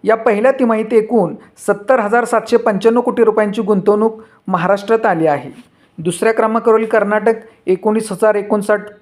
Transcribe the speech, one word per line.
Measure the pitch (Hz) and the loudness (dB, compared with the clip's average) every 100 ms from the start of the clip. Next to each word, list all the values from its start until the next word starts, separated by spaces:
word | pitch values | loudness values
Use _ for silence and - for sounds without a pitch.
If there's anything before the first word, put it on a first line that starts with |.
या | 196 | 0
पहिल्या | 220 233 208 247 | 0 2 2 0
तिमाहीत | 269 240 220 220 | 2 0 0 2
एकूण | 233 214 240 170 - - _ - | 0 2 0 0 -6 -18 _ -4
सत्तर | 202 - 254 | -4 2 0
हजार | 208 233 | 2 0
सातशे | 240 226 220 233 | 0 -2 0 0
पंच्याण्णव | 233 196 226 233 | 0 2 2 2
कोटी | 240 240 | -2 2
रुपयांची | 220 214 208 208 | 2 2 -2 -2
गुंतवणूक | 208 202 202 208 226 220 - _ - | -2 0 2 2 0 -4 -20 _ -6
महाराष्ट्रात | 185 180 196 196 226 220 | -2 0 -2 0 0 0
आली | 170 160 | 0 0
आहे. | 143 131 - _ _ _ - | -2 -6 -20 _ _ _ -8
दुसऱ्या | 160 175 226 | -6 -2 -2
क्रमांकावरील | 220 220 226 226 220 220 | 0 0 0 2 2 2
कर्नाटक | 220 202 214 208 220 - _ - | 0 0 0 0 -2 -8 _ -4
एकोणीस | 185 220 220 220 | -2 0 -2 -4
हजार | 190 220 | 0 0
एकोणसाठ | 208 196 208 202 208 180 - | 0 -2 -2 0 -2 -4 -20